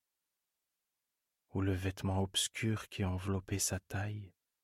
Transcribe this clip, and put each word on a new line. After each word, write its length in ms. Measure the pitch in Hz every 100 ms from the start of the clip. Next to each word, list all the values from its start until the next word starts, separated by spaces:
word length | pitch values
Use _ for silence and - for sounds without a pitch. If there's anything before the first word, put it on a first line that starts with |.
| _ _ _ _ _ _ _ _ _ _ _ _ _ _ _
ou 100 | 98
le 140 | 98
vêtement 480 | 92 95 - 98 95
obscur 680 | 95 - - - 110 107 -
qui 160 | -
enveloppait 560 | 92 92 98 95 - 98
sa 180 | - 92
taille, 560 | _ 98 104 104 95 _ _ _